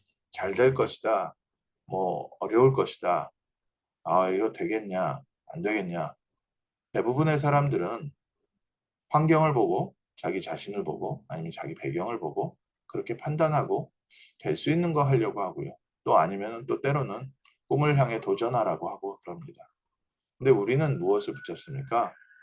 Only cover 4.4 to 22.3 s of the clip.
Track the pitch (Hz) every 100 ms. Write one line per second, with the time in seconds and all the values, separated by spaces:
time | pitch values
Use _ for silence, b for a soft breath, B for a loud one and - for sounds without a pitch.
4.4 | 110 - 87 110 101 92 80 67 - _
5.4 | - 82 101 107 90 87 78 - _ _
6.4 | _ _ _ _ _ 107 113 127 156 147
7.4 | 147 143 143 101 92 117 143 - _ _
8.4 | _ _ _ _ _ _ _ 151 160 156
9.4 | 156 120 92 92 185 - _ - 87 92
10.4 | - - 101 101 80 - - - - -
11.4 | 82 - - - 135 139 190 - 76 95
12.4 | 165 - _ _ - - - 120 147 156
13.4 | 156 147 95 101 - _ _ b b _
14.4 | - 160 - 165 170 151 135 127 104 104
15.4 | 92 85 - - _ _ - 107 82 98
16.4 | 107 117 135 113 135 143 104 110 135 -
17.4 | b _ - 135 147 143 120 113 101 98
18.4 | 117 113 101 78 87 98 98 98 92 85
19.4 | 82 - - _ _ _ _ _ _ -
20.4 | 135 110 101 135 151 101 90 101 107 -
21.4 | - 82 - 135 135 117 98 - _